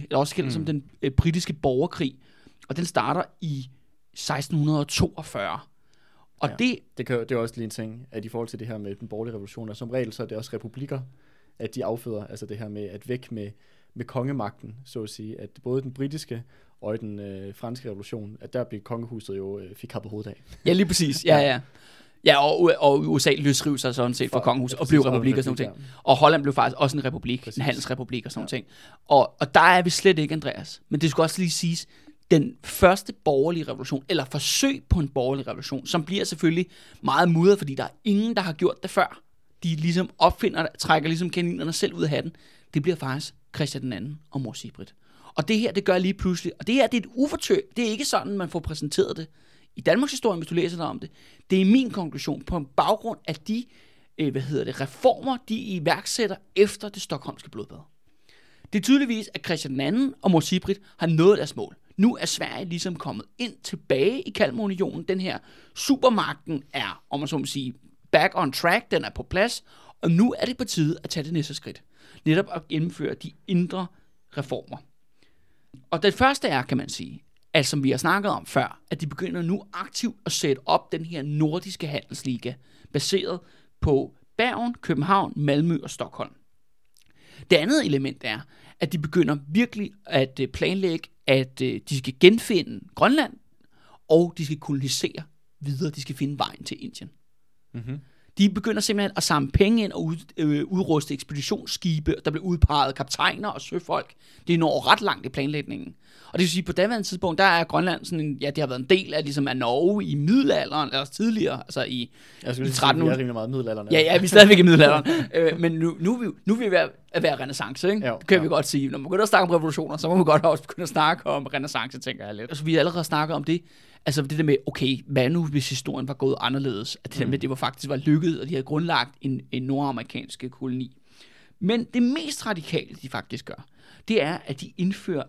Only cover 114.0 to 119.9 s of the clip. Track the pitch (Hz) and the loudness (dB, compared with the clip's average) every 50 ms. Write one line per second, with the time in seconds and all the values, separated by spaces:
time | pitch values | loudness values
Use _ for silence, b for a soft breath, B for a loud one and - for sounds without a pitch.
114 | 165 160 175 175 190 175 - 208 208 202 208 175 180 180 165 151 151 143 147 151 | 6 6 4 4 4 8 12 12 12 12 12 12 12 10 12 12 10 10 8 6
115 | 147 277 330 330 277 - - 160 165 160 156 170 170 165 165 160 160 170 160 - | 4 2 2 2 0 0 0 2 2 2 2 2 0 0 0 0 -2 -2 -2 0
116 | 160 190 247 247 240 180 - - - 185 214 226 254 208 180 170 160 - - - | 0 0 0 0 -2 -6 -6 -6 0 0 0 0 2 2 2 2 2 0 -4 -16
117 | _ _ - 170 - 165 143 135 135 135 143 - 127 104 135 - - 180 202 214 | _ _ -4 0 0 0 0 0 -6 -8 -6 -8 -8 -8 -6 -2 0 0 0 0
118 | 202 127 113 - - - 196 180 156 156 156 151 147 - - 143 139 135 123 135 | -2 -4 -4 -4 4 4 4 4 6 2 0 0 0 0 0 -2 -2 -2 -4 -6
119 | 135 156 185 190 214 208 - 190 190 170 175 170 156 160 147 - 160 143 | -6 -2 0 0 2 4 6 4 4 6 2 2 2 0 -4 -4 -6 -6